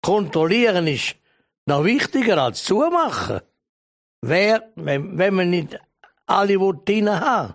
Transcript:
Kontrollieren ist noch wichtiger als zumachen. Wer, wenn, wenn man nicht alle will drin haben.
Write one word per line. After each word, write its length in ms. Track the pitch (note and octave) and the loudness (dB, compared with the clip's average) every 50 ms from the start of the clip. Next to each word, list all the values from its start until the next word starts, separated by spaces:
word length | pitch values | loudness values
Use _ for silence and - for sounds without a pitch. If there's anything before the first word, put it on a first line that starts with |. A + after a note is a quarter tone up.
Kontrollieren 840 | - - F#3+ G#3+ G3+ D3+ - E3 D#3+ D#3+ G3 A#3 A#3+ A#3 G3 F3+ E3+ | 0 0 0 0 0 -2 0 0 2 2 2 2 2 2 2 2 0
ist 300 | D#3 C#3+ A#2 - - - _ _ _ _ _ _ _ _ _ _ | 0 -2 -2 -4 -6 -8 _ _ _ _ _ _ _ _ _ _
noch 160 | - C#3+ C#3+ D3+ | -2 0 2 2
wichtiger 560 | F#3 A#3+ C#4+ - - - C4 B3+ A3+ G3+ D#3+ | 2 2 2 0 0 -2 0 2 2 2 2
als 220 | C3+ B2 - - - | 2 0 -2 -4 -2
zumachen. 760 | - F#3 G#3+ C#4+ E4+ E4+ F4 D#4+ C4 - - - - G#2 G2 - _ _ _ _ _ _ _ _ _ _ _ _ _ _ _ | -2 0 2 2 2 2 0 0 0 -2 -6 -6 -6 -6 -8 -8 _ _ _ _ _ _ _ _ _ _ _ _ _ _ _
Wer, 500 | - A#2+ D3+ F3+ G3 G#3 A3 A3 A3 A3 _ | -4 -2 0 2 4 2 2 0 0 -6 _
wenn, 420 | - E3 D3 C#3+ C#3 D3 - - D3+ | -10 -4 -4 -2 -4 -4 -6 -2 0
wenn 160 | F3+ G3+ G3 | 0 2 2
man 160 | F#3 F#3 F3 | 2 2 2
nicht 260 | F3+ F3+ D#3 - - - _ _ _ _ - - _ _ _ | 0 0 -2 -6 -12 -18 _ _ _ _ -20 -20 _ _ _
alle 340 | - - F#3+ G3+ G3+ G3+ F#3+ | -4 -2 0 2 2 2 2
will 180 | F#3+ G3 F#3 C#3+ - | 2 0 -2 -2 -2
drin 260 | - G3+ A3 G#3 G#3 | -2 0 0 2 0
haben. 440 | G#3 E3+ - D#4 B3+ G#3+ D3+ G2+ - | 0 0 0 0 -2 -2 -2 -6 -10